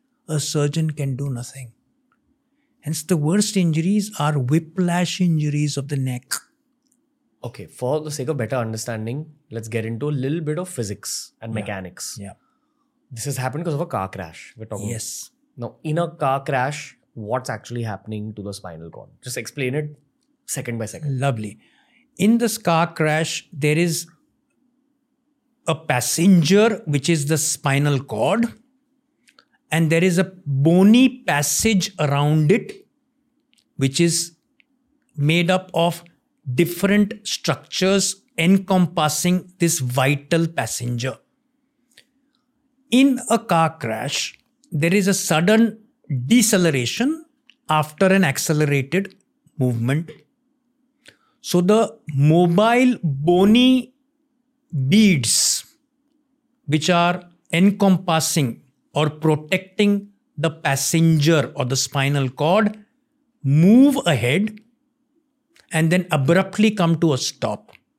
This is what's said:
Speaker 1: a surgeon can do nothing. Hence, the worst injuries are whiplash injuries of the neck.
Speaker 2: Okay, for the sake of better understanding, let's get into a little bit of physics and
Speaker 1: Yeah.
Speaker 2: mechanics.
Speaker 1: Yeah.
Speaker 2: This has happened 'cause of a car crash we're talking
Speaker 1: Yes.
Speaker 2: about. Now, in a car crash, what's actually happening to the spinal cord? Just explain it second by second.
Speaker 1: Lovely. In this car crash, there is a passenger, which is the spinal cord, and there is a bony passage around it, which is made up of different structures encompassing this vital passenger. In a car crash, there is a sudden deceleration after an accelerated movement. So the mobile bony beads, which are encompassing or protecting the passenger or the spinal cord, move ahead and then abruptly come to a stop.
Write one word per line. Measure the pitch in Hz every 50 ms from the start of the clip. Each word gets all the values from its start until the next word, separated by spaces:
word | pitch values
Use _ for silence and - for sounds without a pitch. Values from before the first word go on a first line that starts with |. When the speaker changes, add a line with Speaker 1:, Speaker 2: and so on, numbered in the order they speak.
| _ _ _ _ _ -
Speaker 1:
a | 156 151
surgeon | 143 - - 151 143 147 143 165 160 156
can | 147 151 143 139 131
do | 123 143 143
nothing. | 131 117 117 - - 135 131 117 - _ _ _ _ _ _ _ _ _ _ _ _ _ _ _ _ _ _ _ _ _
Hence, | - 147 160 - -
the | - 185
worst | 156 147 151 180 208 202 208 -
injuries | 196 180 170 151 160 160 185 202 214 208 214 - -
are | 147 151 151 147
whiplash | 123 123 147 165 165 156 - 190 180 175 170 175 180 170 - -
injuries | 180 175 165 156 151 147 143 147 147 147 143
of | 143 135 135
the | 147
neck. | 135 131 131 127 123 - - - - - _ _ _ _ _ _ _ _ _ _ _ _ _ _ _ _ _ _ _ -
Speaker 2:
Okay, | 120 - - 95
for | 78 - - 127 123 143 156
the | 156 156
sake | 147 - 131 131
of | 156 131
better | 117 107 139
understanding, | 127 117 110 110 107 - - 113 110 110 113 123 143 156 - - _ _ -
let's | - 113 110 113
get | 113 113 110
into | 113 113 110 139 151
a | 151 131 127
little | 135 151 175
bit | 160 147 151 165
of | 180 180
physics | - - 117 98 104 - - - - - - - _ _
and | - 113 110
Speaker 1:
Yeah. | 110
Speaker 2:
mechanics. | 101 104 104 95 92 90 90 - - - - 113
Speaker 1:
Yeah. | 98 98 92 _ _ _ _ _ _ _ _ _ _ _ _ _ _ -
Speaker 2:
This | 127 113 110
has | 143 135
happened | 120 127 131 127 151 170
'cause | 175 147
of | 135
a | 135
car | - - 107 95 95
crash | - 101 90 80 80 - - - -
we're | 107 110
talking | 107 107 98 101 104
Speaker 1:
Yes. | 120 113 - - - - - - _ _ _ _ _
Speaker 2:
about. | 135 120 117 -
Now, | _ -
in | 156 151 165
a | 175 160
car | 156 - 151 135 135 139 135
crash, | - 143 127 123 139 147 147 - - - _ _ _ -
what's | 120 107 104 117 127 123 -
actually | 117 110 - - 120 120 113
happening | 113 101 95 - 107 107 107 104 107 101
to | - 98
the | 101 98
spinal | - - 90 85 80 82 82
cord? | 80 - - - _ _ -
Just | 127 120
explain | 127 113 - - 147 135 127 127
it | 147 151 151 151 - _ _ _ _ _ _ _ _ _
second | - - - 120 - 117 113
by | 110
second. | 101 - - 156 147 135 127
Speaker 1:
Lovely. | 135 143 131 110 107 104 101 - _ _ _ _ _ _ _ _ _ _ _ -
In | 185 208 233 233
this | 240 220 220
car | - - 175 165 160 170 170 170
crash, | - 160 156 151 156 160 156 - - - _ -
there | 151 143 147 151
is | 165 175 175 156 147 - - _ _ _ _ _ _ _ _ _ _ _ _ _ _ _ _ _ _ _ _ _ _ _ _ _ _ _ _ _ _ _
a | - 160
passenger, | - - - 139 123 117 - - - 170 202 190 175 151 147 185 202 214 226 220 - -
which | 165 143 147 - -
is | 170 156 139
the | 143 160 151
spinal | - - - - - 143 135 139 147 147 143 131 -
cord, | - 110 104 117 143 190 233 233 226 - - _ _ _ _ _ _ _ _ _ _ _ _ _ _ _ _ _ _ _ _ _ -
and | - 165 170 151
there | 165 165 175
is | 185 170 175
a | 185 190 - - -
bony | 147 139 135 139 160 170 180 190 208 220 247 262 262 - - -
passage | - 151 143 147 - - - - 220 226 190 165 - - -
around | 156 139 139 139 147 151 156 156 156 147 196
it, | 240 - - - - _ _ _ _ _ _ _ _ _ _ _ _ _ _ _ _ _ _ _
which | - 135 135 135 -
is | 170 170 165 - - - - _ _ _ _ _ _ _ _ _ _ _ _ _ _ _ _
made | 151 143 147 165 175 175 175
up | 185 190 185 - -
of | 165 170 175 170 - - - _ _ _ _ _ _ - 135 123
different | 127 170 170 - - 202 196 202 208 208 202 - - -
structures | - - - - - 139 - - - - - 185 190 196 196 190 - - - _ _ _ -
encompassing | 160 175 196 196 190 - 190 185 180 151 170 175 156 151 147 - - 175 180 180 180 - _ -
this | 170 170 165 -
vital | 131 123 123 139 131 139 147 143 143 - 165 165 165 165
passenger. | 165 - 120 110 - - 120 120 123 117 120 131 - - _ _ _ _ _ _ _ _ _ _ _ _ _ _ _ _ _ _ _ _ _ _ _ _ _ _ _ _ _ _ _ _ _ -
In | - 254 277 285 262 240 - -
a | 220 220
car | 226 - 180 165 165 156 165 -
crash, | - 113 110 110 120 143 - - - - - _ _ _ _ _ _ - -
there | 147 147 170 180
is | 208 190
a | 196 190
sudden | - - - 170 156 170 180 214 226 233 220 - - _ _ _ _ _ - 147 127 120
deceleration | 135 214 247 208 - - 185 180 165 143 131 123 120 - - 233 277 320 311 - _ _ _ _ _ _ _ _ -
after | 156 156 147 - - - 196
an | 185 190 196 190
accelerated | 143 135 - - - 160 151 151 143 143 139 131 139 - 185 196 - - _ _ _ _ _ _ _ _ -
movement. | 131 127 120 113 113 123 139 156 165 156 - - _ _ _ _ _ _ _ _ _ _ _ _ _ _ _ _ _ _ - _ _ _ _ _
So | - - - 175
the | 175 180 208 226 226 226 - - _ -
mobile | - 135 143 151 156 170 180 175 170 185 214 226 233 247 262 254 247 - -
bony | 160 139 135 147 170 175 175 190 208 220 240 247 262 262 254 240 - _ _ _ _ _ _ _ _ _ _ _ _ _ _ _ _ - 143 131 131
beads, | 170 214 220 202 180 143 117 110 - - - - - - - _ _ _ _ _ _ _ _ _ _ _ _ _ _ _ _ _ _ _ _
which | - 143 156 151 -
are | 180 170 170 175 175 175 - _ _ _ _ _ -
encompassing | 165 185 202 202 - 202 196 185 170 - - 165 160 - - - 175 139 117 113 - _ _ _ _ _ _ -
or | 147 156 151
protecting | 151 - - 160 151 151 156 - 190 185 190 - _ - 208 202 202 202 202 - _ _ _ _ _
the | - 147 160
passenger | 156 - - 147 135 135 - - - 165 165 165 160 151 143 160 170 151 123 - -
or | - 131
the | 120 135
spinal | 127 - - - 139 135 139 143 143 135 127
cord, | 127 - 147 156 180 214 220 208 214 - - _ _ _ _ _ _ _ _ _ _ _ -
move | 135 139 151 165 190 220 247 269 285 262 - -
ahead | 180 151 113 110 120 139 185 208 220 - - - _ _ _ _ _ _ _ _ _ _ _ _ _ _ _ _ _ _ _ _ - -
and | 160 160 160 175
then | 185 175 -
abruptly | - 139 135 135 170 185 190 190 - - 208 220 214
come | 214 175 165 165 160
to | 170 165 139
a | 127
stop. | - - - - - 113 104 - _ _ - _ _ _ _